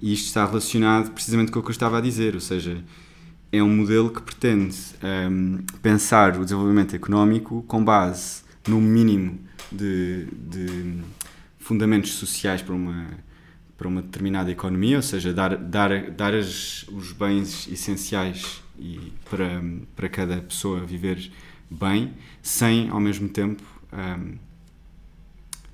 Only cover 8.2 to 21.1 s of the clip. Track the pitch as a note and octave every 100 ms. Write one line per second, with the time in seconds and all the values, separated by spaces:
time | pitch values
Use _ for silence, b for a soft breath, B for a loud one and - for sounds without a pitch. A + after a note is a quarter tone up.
8.2 | - - b b - A2 A2 A2+ A2+ G2+
9.2 | F#2 F2 B B - G2 G2+ F#2 F2+ F#2
10.2 | D#2+ - - F2+ F2+ F2+ F2 F2 E2+ B
11.2 | B B B _ - A2 G#2+ G#2+ G2 -
12.2 | F#2+ - G2+ F#2 F#2 F2+ F2 F2 E2 E2+
13.2 | b b b b - - F#2 F#2 F2+ -
14.2 | G2 F#2+ F#2 F2+ F#2+ F#2 G#2+ C#3+ B2+ F#2+
15.2 | F2+ F2 F#2+ F#2+ F2 G2+ G2+ G2 - -
16.2 | G#2 G#2+ G2 - - - - G2+ F2+ F2
17.2 | G2+ G2+ G2 - - F#2 - G2 - G#2
18.2 | F#2 F#2 - - - - E2+ E2+ E2+ -
19.2 | - G2 F2+ F2 F2 E2+ - - F#2 -
20.2 | F2+ F2+ E2+ - G2+ F2+ F2 F2+ F#2+